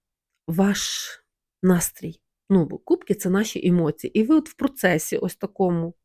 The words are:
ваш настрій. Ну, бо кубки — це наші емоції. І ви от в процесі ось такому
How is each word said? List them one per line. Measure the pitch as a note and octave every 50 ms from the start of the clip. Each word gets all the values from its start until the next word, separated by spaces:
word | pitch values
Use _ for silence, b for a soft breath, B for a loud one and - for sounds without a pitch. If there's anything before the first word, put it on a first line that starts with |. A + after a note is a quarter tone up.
| _ _ _ _ _ _ _ _ _ -
ваш | E3 F3 G3 G3+ G3 - - - - - - - - - _ _ _ _ _ _ _ _ -
настрій. | F#3 F3+ E3+ - - - - - D#3+ D#3+ - _ _ _ _ _ -
Ну, | G3 F#3 D#3
бо | - - -
кубки — | _ - E4+ F4+ - - G3+
це | - - F3+
наші | F#3 G3 A3 A3 - - - F3+
емоції. | F3+ F3 E3 D3 D#3 - - - - G#3+
І | A3
ви | A#3+ D#4+
от | D#4 D#4 -
в | -
процесі | - B3+ C#4 - - - F#3 E3+ D#3 - - - -
ось | - F3+ -
такому | - - G3 - - G3 F3+ F3 E3 E3 E3+ - _ _